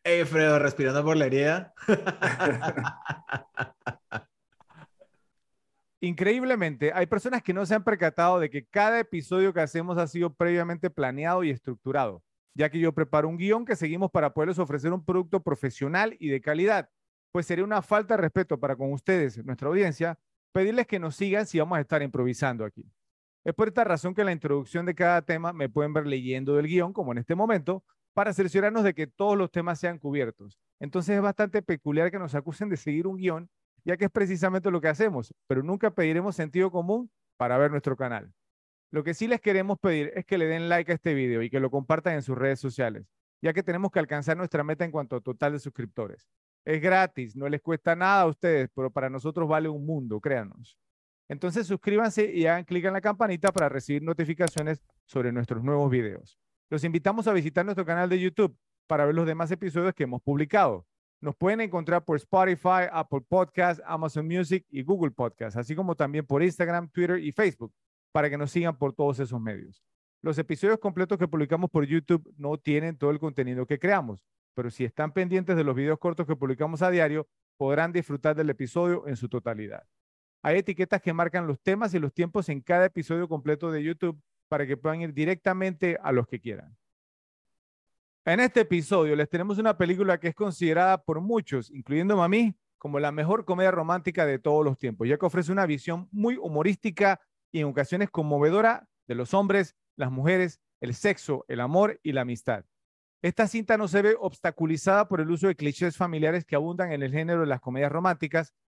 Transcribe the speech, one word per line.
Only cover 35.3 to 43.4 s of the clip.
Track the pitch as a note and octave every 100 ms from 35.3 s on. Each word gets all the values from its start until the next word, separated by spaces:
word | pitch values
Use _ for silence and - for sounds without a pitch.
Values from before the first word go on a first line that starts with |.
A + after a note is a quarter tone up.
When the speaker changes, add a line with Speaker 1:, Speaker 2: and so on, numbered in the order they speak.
| - -
Speaker 2:
pero | C3+
nunca | D3+ G3 G#3+
pediremos | - D#3+ E3 G3 F3
sentido | D#3 F3 F#3
común | F3 E3+ A3+ B3 _ _ -
para | A#2+ B2+
ver | D3
nuestro | D3 C#3 C3
canal. | B2+ A2 F#2 _ _ _ _ _ -
Lo | D#3
que | D3
sí | D#3+ A3
les | A#3+
queremos | G#3+ F#3+ G3 G3
pedir | F#3+ D#3 D3
es | F#3 -
que | F#3
le | D#3+
den | D#3+ E3+
like | F3 E3
a |
este | E3 E3+
video | C#3 B2+ A#2
y | A#2
que | C3+
lo | C3
compartan | C#3 C3+ D#3+ F3
en | D3+
sus | C3 A#2+
redes | C3+ C3+
sociales, | C3+ B2 A#2 G#2 G2+ _ _
ya | -